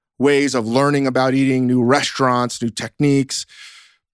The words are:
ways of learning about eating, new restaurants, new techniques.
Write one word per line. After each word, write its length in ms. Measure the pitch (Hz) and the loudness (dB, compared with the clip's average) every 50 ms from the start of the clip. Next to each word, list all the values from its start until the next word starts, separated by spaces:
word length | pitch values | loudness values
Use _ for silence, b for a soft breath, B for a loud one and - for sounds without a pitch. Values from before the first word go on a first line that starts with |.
| _ _ _ - | _ _ _ 0
ways 360 | 123 143 143 139 143 139 127 | 2 2 4 2 2 0 -2
of 100 | 127 110 | -2 -2
learning 400 | 107 117 131 139 143 143 143 139 | 0 0 2 2 2 2 0 0
about 300 | 135 127 131 131 131 127 | 0 0 0 0 0 0
eating, 320 | 135 135 135 131 131 127 123 | 0 0 0 0 0 0 0
new 160 | 127 127 120 | 0 0 2
restaurants, 760 | 117 135 143 - - - - 139 127 123 123 123 120 - - | 2 2 0 0 -4 -4 -2 0 0 2 0 -2 -4 -4 -6
new 80 | 123 117 | -6 -6
techniques. 760 | - - - 117 - - 151 143 139 139 135 131 - - - B B B B B B B B B B B B _ | -6 -8 -10 -10 -4 -2 0 2 2 2 0 -2 -6 -10 -10 B B B B B B B B B B B B _